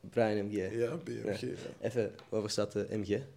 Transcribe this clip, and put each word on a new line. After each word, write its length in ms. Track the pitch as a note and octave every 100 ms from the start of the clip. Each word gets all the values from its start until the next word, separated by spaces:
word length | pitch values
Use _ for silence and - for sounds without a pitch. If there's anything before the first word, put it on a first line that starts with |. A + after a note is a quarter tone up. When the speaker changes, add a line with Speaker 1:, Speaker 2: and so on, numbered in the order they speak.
| -
Speaker 1:
Brian 360 | - A2 G#2+ G2+
M 40 |
G. 40 |
Speaker 2:
ja, 420 | G#2 F#2+ A2+ A#2+ E3
B 40 | -
M 260 | A#2 G#2+
G, 60 | G2
Speaker 1:
Ja. 80 | -
Speaker 2:
ja. 60 | F2+ - - A2
Speaker 1:
Even, 260 | A#2+ G#2 - -
waarvoor 220 | G#2+ G#2
staat 220 | - G2+
de 140 | G#2 G2+
M 140 | G#2+
G? 140 | G2 G2+ C#3